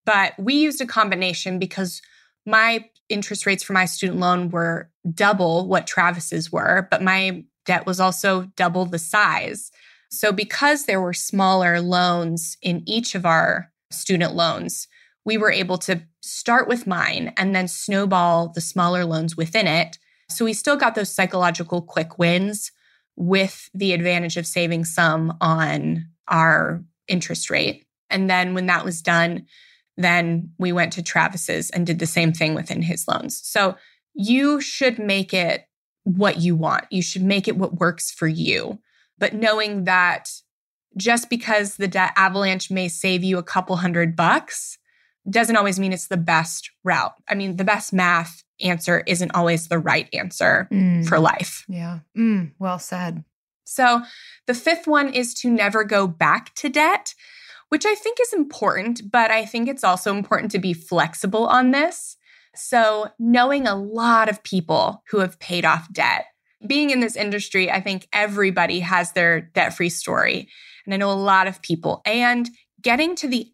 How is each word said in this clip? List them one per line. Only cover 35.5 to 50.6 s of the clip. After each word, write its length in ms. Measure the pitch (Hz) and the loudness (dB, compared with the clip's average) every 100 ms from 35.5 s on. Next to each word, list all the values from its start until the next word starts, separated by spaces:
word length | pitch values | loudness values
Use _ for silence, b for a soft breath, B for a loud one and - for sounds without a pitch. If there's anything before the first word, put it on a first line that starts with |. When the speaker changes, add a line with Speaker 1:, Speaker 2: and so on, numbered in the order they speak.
| 131 - _ _ _ | -2 -8 _ _ _
Speaker 1:
what 340 | - 180 202 - | -2 2 2 2
you 180 | 175 160 | 2 2
want. 300 | 156 - - | 0 -2 -2
You 120 | 185 | -4
should 200 | 170 190 | -4 -2
make 260 | 190 196 208 | 0 2 0
it 100 | 185 | -2
what 220 | 185 170 | -2 0
works 320 | 175 170 - | -2 -2 -8
for 160 | - 160 | -4 -2
you. 520 | 160 160 - - 202 _ _ _ - | -2 -2 -2 -4 -10 _ _ _ -4
But 160 | - | -4
knowing 500 | 214 226 214 214 202 | 0 0 0 -2 -2
that 460 | 180 185 180 - - - _ _ _ _ _ 190 | 2 2 2 0 -8 -18 _ _ _ _ _ -4
just 320 | 220 240 - | 0 2 0
because 460 | 240 226 214 202 - | -4 0 0 0 -4
the 120 | 196 | -2
debt 260 | 190 - 196 | 0 2 4
avalanche 540 | 190 196 196 185 - | 2 2 0 -2 -4
may 160 | 190 180 | -4 -4
save 360 | - 190 180 | -2 0 0
you 140 | 185 185 | 0 -2
a 60 | |
couple 320 | 170 185 185 180 | -2 -2 0 0
hundred 380 | 180 170 165 165 | 0 0 0 2
bucks 640 | 170 285 - - - - _ _ _ _ 196 | 2 2 0 -12 -12 -16 _ _ _ _ -2
doesn't 260 | 226 226 226 | 0 4 4
always 240 | 202 185 | 2 0
mean 140 | 190 | -2
it's 140 | 180 - | -2 -2
the 100 | 185 | -2
best 540 | 165 160 165 - - _ | 2 0 0 -6 -14 _
route. 300 | 185 151 87 - - | -2 -2 -2 -6 -6
I 60 | 196 | -4
mean, 220 | 196 180 | -4 -2
the 60 | |
best 300 | 190 202 - | 0 0 0
math 500 | 185 175 170 165 - _ - | 0 2 2 -2 -10 _ -6
answer 420 | 180 170 175 170 - | -4 -2 0 0 0
isn't 260 | 175 175 180 | -2 0 2
always 320 | 170 165 - | 2 0 0
the 120 | 170 | -2
right 300 | 156 160 - | 0 0 -2
answer 540 | - 185 - - - | -6 -6 0 2 2